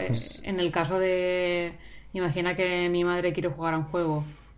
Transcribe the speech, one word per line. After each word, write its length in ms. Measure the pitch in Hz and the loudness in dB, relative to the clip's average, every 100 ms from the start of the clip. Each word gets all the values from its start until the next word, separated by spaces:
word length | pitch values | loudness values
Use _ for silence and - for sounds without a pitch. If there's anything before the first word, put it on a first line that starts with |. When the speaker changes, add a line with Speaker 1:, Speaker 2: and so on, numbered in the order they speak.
| 185 | 0
Speaker 1:
sí. 300 | 117 - - | -2 -2 -8
Speaker 2:
eh, 40 | - | -4
en 80 | 185 | 0
el 140 | 175 | 0
caso 260 | 170 156 185 | 2 2 2
de, 760 | 185 185 180 180 180 175 170 170 - - - | 2 2 2 0 0 0 -2 -8 -16 -18 -10
imagina 440 | 190 180 165 175 180 | -2 -2 0 0 0
que 320 | 185 180 175 | 2 2 2
mi 140 | 175 | 2
madre 280 | 175 175 175 | 2 2 0
quiere 160 | 170 175 | 0 -2
jugar 260 | 143 165 | -2 0
a 40 | 160 | 0
un 60 | |
juego, 400 | 151 180 165 151 151 - - | 0 0 2 0 -2 -10 -20